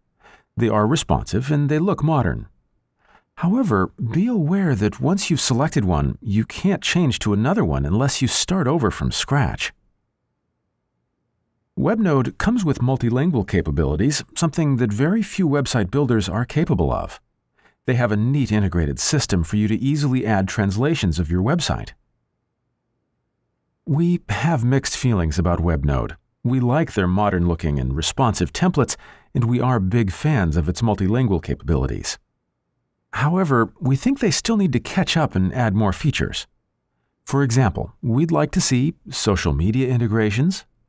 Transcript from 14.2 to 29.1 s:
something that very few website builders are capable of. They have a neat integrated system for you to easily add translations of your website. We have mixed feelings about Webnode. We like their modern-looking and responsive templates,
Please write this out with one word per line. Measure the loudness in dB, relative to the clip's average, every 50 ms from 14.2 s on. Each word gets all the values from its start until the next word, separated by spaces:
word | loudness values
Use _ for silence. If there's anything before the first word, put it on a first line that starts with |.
| -6 -8 -4
something | -2 -2 -2 0 0 0 0 2
that | 2 0 0
very | 0 0 0 0 0 0
few | -2 -4 -2 -2 0 0
website | 2 0 0 0 0 0 0 0
builders | 0 0 0 2 2 0 0 0
are | -2 -4 -4
capable | -2 -2 -2 0 0 0 0 0 0 0
of. | -2 -6 -8 -12 -18 _ _ _ _ _ _ _ _ _ _ _ _ _
They | -2 0
have | 2 2 2
a | 2
neat | 0 2 0 2 0 0 2
integrated | 2 2 2 2 2 0 0 0 -2 -2
system | -2 0 0 0 0 0 0 0 0
for | 0 0
you | 0 0 0
to | 0
easily | 0 0 -2 0 0 0 0 0 0 0
add | 0 2 0 0 0
translations | 0 0 0 0 0 0 0 0 0 0 0 0 0 0
of | -2 0
your | 0 0
website. | 2 2 0 0 0 -2 -4 -4 -6 -10 -16 _ _ _ _ _ _ _ _ _ _ _ _ _ _ _ _ _ _ _ _ _ _ _ _ _ _ _ _ _ _ _ _ _ _ _ _ _ _
We | -2 0 0 2 2 0 -2 -2
have | -6 -4 -2 0 0 0 0 2
mixed | 2 2 0 0 -2 -4
feelings | -2 0 0 2 2 0 0 -2 -2
about | 0 0 0 0
Webnode. | 0 0 0 0 0 0 0 0 -2 -6 -8 -14 _ _ _ _ -4
We | -2 0 0
like | 0 2 2 0 0 0
their | 0 0 0
modern-looking | 2 2 2 2 2 0 2 2 0 0 0 -2 -2 -2 -2
and | -2 -2 -4
responsive | -4 -4 -4 -2 0 0 0 0 0 -2 -4
templates, | -2 0 0 2 2 2 0 0 -4 -8 -12 -20